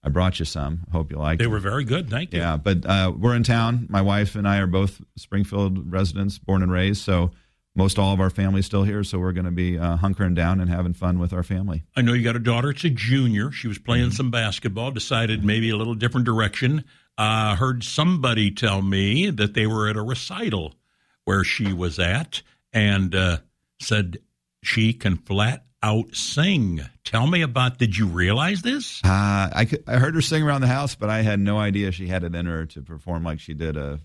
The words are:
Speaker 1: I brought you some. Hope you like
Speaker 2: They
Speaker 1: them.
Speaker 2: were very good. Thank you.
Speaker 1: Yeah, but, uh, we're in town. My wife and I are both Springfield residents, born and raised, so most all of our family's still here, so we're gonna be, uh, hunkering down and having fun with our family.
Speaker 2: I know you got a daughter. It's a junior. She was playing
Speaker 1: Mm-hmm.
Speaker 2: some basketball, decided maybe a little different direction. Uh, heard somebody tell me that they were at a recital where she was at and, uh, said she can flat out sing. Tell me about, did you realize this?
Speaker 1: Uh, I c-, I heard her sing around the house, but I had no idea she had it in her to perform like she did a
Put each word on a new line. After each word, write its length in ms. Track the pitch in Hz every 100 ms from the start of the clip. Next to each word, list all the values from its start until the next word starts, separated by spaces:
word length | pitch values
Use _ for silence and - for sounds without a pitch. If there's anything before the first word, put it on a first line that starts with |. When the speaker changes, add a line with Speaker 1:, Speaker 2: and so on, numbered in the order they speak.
Speaker 1:
I 60 | 71
brought 280 | 73 92 -
you 60 |
some. 360 | 76 78 71 85 87
Hope 180 | 85 76
you 60 | 71
like 220 | 76 82
Speaker 2:
They 60 |
Speaker 1:
them. 80 | 117
Speaker 2:
were 60 | 107
very 240 | 98 127
good. 260 | 120 151 147
Thank 240 | 117 180
you. 60 | 85
Speaker 1:
Yeah, 180 | 85 78
but, 260 | 101 90
uh, 280 | - 98 92 82
we're 180 | 113
in 100 | 120
town. 420 | 113 117 113 120 117
My 140 | 101
wife 320 | 98 101 104
and 120 | 107 101
I 120 | 101
are 80 | 95
both 340 | 95 98 - - -
Springfield 760 | - 101 98 101 98 95 87
residents, 480 | 92 98 101 98 -
born 240 | - 95
and 80 | 92
raised, 320 | 90 98 104
so 280 | - 90 87 - _ _ _
most 240 | - 95 104
all 140 | 98
of 80 | 98
our 80 | 92
family's 380 | - 98 98 95
still 160 | 101
here, 200 | 98 104
so 160 | 98 92
we're 140 | 92
gonna 180 | 90 90
be, 280 | 87 90 87
uh, 180 | 85 85
hunkering 380 | 98 95 95
down 260 | 87 85 95
and 80 | 87
having 240 | 87 87
fun 260 | 85 90 90
with 140 | 87
our 100 | 92
family. 420 | 87 92 98 80 - -
Speaker 2:
I 60 |
know 100 | 120
you 100 | 123
got 140 | 117 117
a 40 |
daughter. 280 | 117 117 139
It's 160 | 139
a 60 | 170
junior. 600 | 117 107 135 127 101 127
She 160 | 135 117
was 120 | 101
playing 280 | - 120 123
Speaker 1:
Mm-hmm. 40 | 101
Speaker 2:
some 140 | 131
basketball, 600 | 117 110 - 117 98 123
decided 520 | 127 - 117 113 110
maybe 280 | 104 110 113
a 60 | 107
little 160 | 113
different 320 | 113 117 127 120
direction. 580 | 110 104 - 127 151 - _ _ -
Uh, 400 | 107 110 107 92
heard 260 | 131 123
somebody 680 | - - 160 180 127 110 101
tell 320 | 95 113 98
me 480 | 98 95 98 131 196
that 240 | 123 104
they 120 | 107 107
were 220 | 110 107
at 80 | 107
a 60 |
recital 720 | 110 127 - - 226 104 76 - _ _ _ _
where 200 | - 95
she 280 | 90 - 101
was 260 | 90 90 82
at 440 | 85 113 160 - - _ _
and, 400 | 113 104 98 92
uh, 240 | 92 92 82 - _ _ -
said 380 | - 107 92 85 - _ _ _
she 300 | - - 110
can 240 | 117 101 87
flat 480 | - 98 107 - - _
out 300 | 107 110 110
sing. 680 | - - - 175 180 101 82 71 -
Tell 240 | - 113 135
me 160 | 175
about, 340 | 156 120 127 123
did 180 | 117 92
you 100 | 101
realize 560 | 85 90 113 165 196
this? 380 | 240 277 - -
Speaker 1:
Uh, 460 | 95 95 101 101 95
I 140 | - 117
c-, 100 | 147 -
I 80 | 123
heard 180 | 135
her 60 | 160
sing 240 | - 156
around 160 | 151 139
the 80 | 127
house, 260 | 131 139
but 160 | - 107
I 120 | 110
had 180 | 107 104
no 180 | 101 104
idea 320 | 104 98 98
she 160 | 87 90
had 160 | 92
it 140 | 85 85
in 100 | 87
her 200 | 82 78
to 160 | -
perform 420 | 69 78 - 85
like 160 | 85 78
she 120 | -
did 240 | 76 80 76
a 220 | 71 73